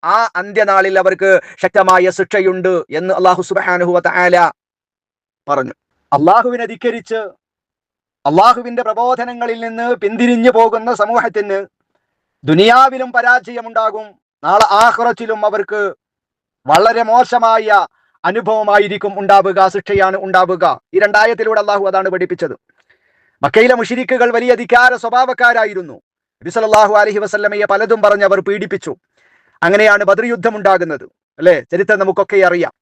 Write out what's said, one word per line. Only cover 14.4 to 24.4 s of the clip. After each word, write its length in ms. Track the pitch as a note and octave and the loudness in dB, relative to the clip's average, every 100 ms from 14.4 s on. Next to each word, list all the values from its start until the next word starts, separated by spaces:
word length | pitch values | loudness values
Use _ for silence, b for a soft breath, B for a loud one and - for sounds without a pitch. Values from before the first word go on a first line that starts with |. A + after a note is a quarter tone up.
നാളെ 220 | D3 G3+ A3 G3+ | -2 2 2 4
ആഖിറത്തിലും 560 | A#3 A3+ A#3 A#3 A3+ A3 G#3+ | 2 2 -2 -4 -6 -4 -2
അവർക്ക് 340 | G#3 G3 G#3 G3+ D#3 _ _ _ _ _ _ C3 | -4 -6 -4 -6 -8 _ _ _ _ _ _ 0
വളരെ 360 | D#3 A3 A#3 | 2 4 0
മോശമായ 840 | A3+ A#3 B3 B3 A3+ A3+ G#3+ G#3 E3 _ _ _ | 2 2 2 2 2 2 2 0 0 _ _ _
അനുഭവമായിരിക്കും 880 | E3+ G#3 G3 A3 G#3 G3+ G#3 G3+ G3+ F#3+ | -6 -4 -2 -2 2 2 2 -4 -6 -6
ഉണ്ടാവുക, 400 | G3 G3 F#3+ F#3+ F#3+ | 2 2 4 0 0
ശിക്ഷയാണ് 420 | G3 - G3 F#3+ F#3+ F#3+ | -2 -4 0 0 -2 -2
ഉണ്ടാവുക. 380 | F#3 F3+ F#3 E3+ B2+ _ | 0 0 0 -2 -2 _
ഈ 40 | F#3 | 0
രണ്ടായത്തിലൂടെ 640 | G#3 G#3 A3+ A#3 A3 A3 | 2 2 2 0 -2 -2
അള്ളാഹു 200 | G#3 G3+ G3 | 0 -2 0
അതാണ് 180 | F#3+ F#3+ | -2 -2
പഠിപ്പിച്ചത്. 400 | F#3 F3+ F3 E3 - _ _ _ _ _ _ _ _ | -4 -6 -6 -8 -8 _ _ _ _ _ _ _ _
മക്കയിലെ 320 | C#3+ A3 A#3+ B3 | 0 2 4 2
മുശ്രിക്കുകൾ 480 | G#3+ A#3+ B3+ B3+ A#3+ | 0 -6 -4 0 0
വലിയ 180 | A#3 | 0